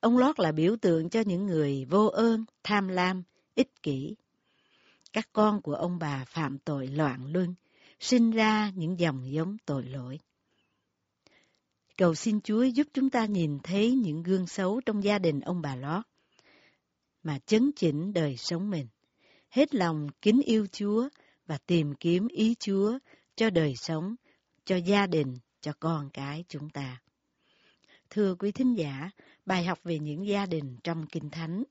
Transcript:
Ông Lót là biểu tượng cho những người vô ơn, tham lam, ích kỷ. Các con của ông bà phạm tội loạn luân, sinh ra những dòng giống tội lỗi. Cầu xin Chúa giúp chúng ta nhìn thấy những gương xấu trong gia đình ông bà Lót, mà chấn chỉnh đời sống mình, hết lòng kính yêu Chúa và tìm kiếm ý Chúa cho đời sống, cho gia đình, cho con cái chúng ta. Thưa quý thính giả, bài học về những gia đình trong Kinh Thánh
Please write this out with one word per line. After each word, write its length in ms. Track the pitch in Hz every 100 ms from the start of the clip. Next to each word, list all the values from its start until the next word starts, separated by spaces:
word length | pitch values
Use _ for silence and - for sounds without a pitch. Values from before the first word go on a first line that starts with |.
Ông 180 | 226 247
Lót 200 | 254 311
là 120 | 175
biểu 240 | 156 165 226
tượng 340 | 190 165 165
cho 100 | 226
những 260 | 214 175 202
người 380 | 165 147 139
vô 220 | 131 185 214
ơn, 380 | - 233 226 226 _
tham 240 | - 208 190
lam, 340 | 185 180 185 180 _ _
ích 280 | - 269 _
kỷ. 320 | - 135 143 214 _ _ _ _ _ _ _ _ -
Các 160 | - -
con 300 | - 214 208
của 120 | 165
ông 240 | 143 175 175
bà 260 | 160 139
phạm 340 | 131 - 147 135
tội 280 | - 143 131
loạn 460 | 143 151 131 131
luân, 220 | 170 180 180 _ _ _ _
sinh 300 | - 254 233
ra 400 | 220 214 214 208
những 240 | 190 165 180
dòng 340 | 170 135 127
giống 240 | 147 165 214 -
tội 180 | 139
lỗi. 340 | 123 131 123 143 _ _ _ _ _ _ _ _ _ _ _ _ _ _ _ _ _ -
Cầu 180 | 180
xin 260 | 160 - 208
Chúa 220 | - 214
giúp 240 | 262 240 294
chúng 180 | - 269
ta 140 | 247
nhìn 340 | 220 202 156 143
thấy 300 | - 190 220
những 300 | 262 208 151
gương 240 | 170 190 180
xấu 340 | - 185 220 254
trong 180 | 214
gia 140 | 202 208
đình 220 | 175 143
ông 220 | - 180
bà 140 | 151 131
Lót, 280 | 139 170 226 _ _ _ _ _ _ _ _ _ _ _
mà 160 | 165 143
chấn 320 | - 214 262 285
chỉnh 360 | 175 147 180
đời 240 | 190 151 123
sống 340 | - 170 202
mình, 160 | 180 123 _ _ _ _ _ _
hết 240 | - 302
lòng 340 | 262 175 156 147 -
kính 180 | 208 233
yêu 220 | 285 220 202
Chúa 360 | - 202 214 262 _ _ _ _
và 120 | 151 -
tìm 280 | 175 147
kiếm 340 | 139 170 175 220
ý 260 | - 220 233
Chúa 400 | - 196 202 254 _ - _ -
cho 140 | 220
đời 240 | 175 156 123
sống, 380 | - 160 175 233 _ _ _ _
cho 120 | - 185
gia 300 | 175 202 196
đình, 300 | 165 135 127 _ _
cho 120 | - 147
con 300 | 160 160 139
cái 340 | - 139 151 175
chúng 220 | 151 147
ta. 300 | 147 139 127 _ _ _ _ _ _ _ _ _ _ _
Thưa 240 | 208 202
quý 180 | 180 202
thính 220 | 202 254 233
giả, 320 | 151 135 165 - - _ -
bài 180 | 185
học 140 | 175 175
về 140 | 175 160
những 280 | 151 147 202
gia 200 | 202 196
đình 300 | 165 143 123
trong 220 | - 165 156
Kinh 240 | 165 147
Thánh 340 | 165 165 180 262